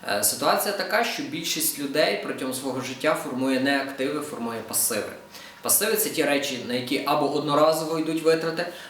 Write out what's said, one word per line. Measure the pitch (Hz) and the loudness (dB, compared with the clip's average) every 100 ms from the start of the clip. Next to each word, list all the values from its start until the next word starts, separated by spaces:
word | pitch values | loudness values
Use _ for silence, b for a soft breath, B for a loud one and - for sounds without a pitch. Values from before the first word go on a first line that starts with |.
| 98 | -2
Е, | 101 | 0
ситуація | 104 123 147 185 208 | 0 2 2 2 0
така, | - 185 214 | -2 0 0
що | 240 - | 0 -2
більшість | 131 165 170 160 - 147 | -6 -4 -4 -2 -2 -2
людей | 139 - 185 - | -2 2 2 0
протягом | 143 127 131 | -4 -4 -4
свого | 123 135 123 | -4 -4 -4
життя | 123 127 151 | -6 -2 0
формує | 160 135 123 131 131 | 0 -2 -2 2 2
не | 135 139 | 2 2
активи, | 139 - 135 147 | -2 -2 -2 -2
формує | 147 120 117 113 | -6 -6 -6 -6
пасиви. | 110 110 - 110 - - - B B B | -4 -2 0 0 -4 -10 -16 B B B
Пасиви — | 123 - 214 220 | 0 2 4 2
це | 151 | 2
ті | 160 | 2
речі, | 143 143 - 127 110 | 2 2 0 -4 -2
на | |
які | 123 127 143 139 | -4 0 -2 2
або | 151 139 | 2 2
одноразово | 147 147 147 156 160 156 160 | 0 2 6 6 4 0 -2
йдуть | 156 160 | 0 2
витрати, | 156 160 165 160 170 B | 4 4 2 -4 -6 B